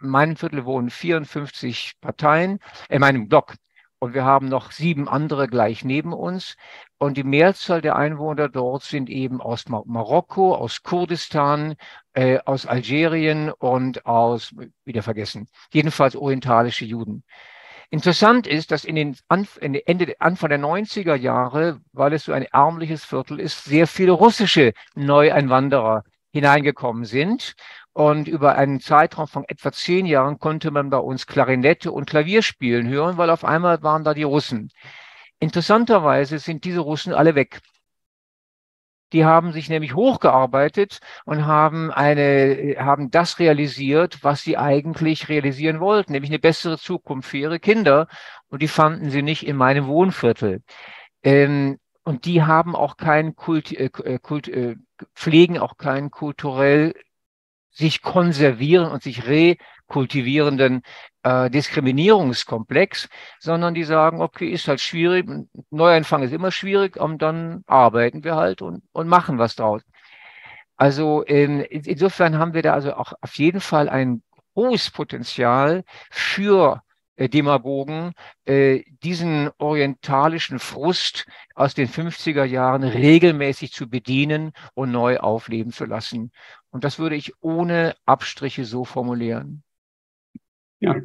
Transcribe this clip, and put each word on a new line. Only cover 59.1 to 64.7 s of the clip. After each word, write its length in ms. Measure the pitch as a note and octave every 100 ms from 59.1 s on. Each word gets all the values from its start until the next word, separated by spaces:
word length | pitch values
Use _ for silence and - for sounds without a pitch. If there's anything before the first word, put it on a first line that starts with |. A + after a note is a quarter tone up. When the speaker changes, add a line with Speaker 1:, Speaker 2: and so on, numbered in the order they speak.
| A#2+ A#2+
Speaker 1:
rekultivierenden, 1500 | D3+ E3+ E3+ - _ _ D3 C3 C#3+ B2 C#3+ D3 C3+ C3 B2+ - - - _
äh, 260 | B2+ B2+ B2+
Diskriminierungskomplex, 1600 | C3 C#3 - C3 C3 F3+ G#3+ C#3+ A#2 - A2+ G#2+ C3+ G3 - - - - -
sondern 360 | D#3 E3 F3
die 100 | E3+
sagen, 380 | D#3 D#3+ D#3 E3
okay, 260 | E3 - F3
ist 180 | E3
halt 140 | -